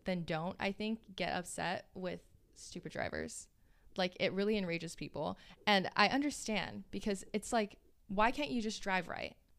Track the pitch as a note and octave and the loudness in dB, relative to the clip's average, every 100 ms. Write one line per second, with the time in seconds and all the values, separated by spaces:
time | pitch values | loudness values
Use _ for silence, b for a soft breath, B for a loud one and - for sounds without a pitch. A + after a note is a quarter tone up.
0 | - F3+ E3 D#3+ E3+ - G3 G3 G#3+ A3+ | -2 -2 0 -2 -2 -2 -2 -2 -2 -4
1 | - F#3+ F3+ F3+ F3 - E3 F#3 - - | -6 -4 -2 -2 -4 -4 -2 -2 -6 -8
2 | F3+ F3 - - _ - - - - - | -6 -6 -10 -20 _ -18 -14 -10 -8 -4
3 | - D#2 D#2+ - - _ - - - - | -4 -4 -6 -8 -14 _ -20 -20 -8 -2
4 | F#3 - D#3+ F#3 G3+ G#3+ F#3 E3 E3 - | -2 0 0 2 2 2 0 -2 -4 -8
5 | D3+ - E3+ F#3+ b b - G3 F3+ - | -6 -4 -4 -4 b b 4 6 6 6
6 | G3+ B3+ C#4+ - - G#3 - G#3 - G3 | 6 6 2 -2 -2 0 0 -6 -8 -4
7 | A3 G3 - G#3+ - A#3 G#3 - - - | -2 -2 -2 -4 0 2 0 -4 -20 -20
8 | - G3+ A3 C4+ D4 A#3+ A3 G#3 G3+ F#3+ | -2 4 4 4 0 0 0 -2 0 0
9 | E3+ - - - _ | 0 -4 -8 -10 _